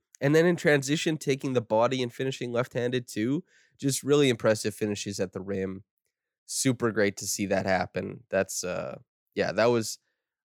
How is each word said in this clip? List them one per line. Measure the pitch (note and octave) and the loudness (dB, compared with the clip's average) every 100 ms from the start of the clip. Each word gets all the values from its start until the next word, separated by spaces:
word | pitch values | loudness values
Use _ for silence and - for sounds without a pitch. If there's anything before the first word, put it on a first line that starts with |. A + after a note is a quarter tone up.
| _ - | _ -2
And | C#3 | 4
then | D#3 F3 | 6 6
in | E3+ | 4
transition, | E3 D3 C3 D#3+ E3+ D#3 | 4 4 2 -2 0 -2
taking | D3 C#3 C#3 | -2 -2 0
the | B2 | -2
body | A2 A2 B2 C3 | 2 2 2 2
and | B2 | -4
finishing | - C3+ C3 B2 | -4 -6 -4 -4
left-handed | A#2 B2 B2+ B2 B2 A#2 | -2 -2 -2 -2 -2 -4
too. | A2 A#2 D3+ - _ _ _ | -2 0 0 -4 _ _ _
Just | C#3 C3 | -4 -2
really | C3 C#3+ C#3 | 2 4 4
impressive | A2+ A2+ G#2+ G#2+ - | 4 2 2 -2 -4
finishes | G#2+ G2+ G#2 G2 | -4 -4 -6 -6
at | F#2 | -6
the | F#2+ | -6
rim. | F#2+ G2 F#2+ F#2+ - _ _ _ _ _ - | -8 -4 -6 -8 -16 _ _ _ _ _ -10
Super | - C3+ B2 A#2 | -2 -2 0 0
great | G#2+ G2+ - | 2 0 0
to | G2 | -6
see | - G2 | -4 -2
that | G2 G2 | 0 0
happen. | F#2 F2 F#2 G2 F#2+ - | 0 -2 -6 -8 -10 -2
That's, | F#2+ G2 - | -2 -2 -4
uh, | F2+ F2 C2+ - - _ _ | -6 -6 -8 -12 -18 _ _
yeah, | G#2 F2 | -4 -2
that | F2+ A#2 | 2 2
was | A#2+ G#2+ - _ _ _ _ | 2 -2 -8 _ _ _ _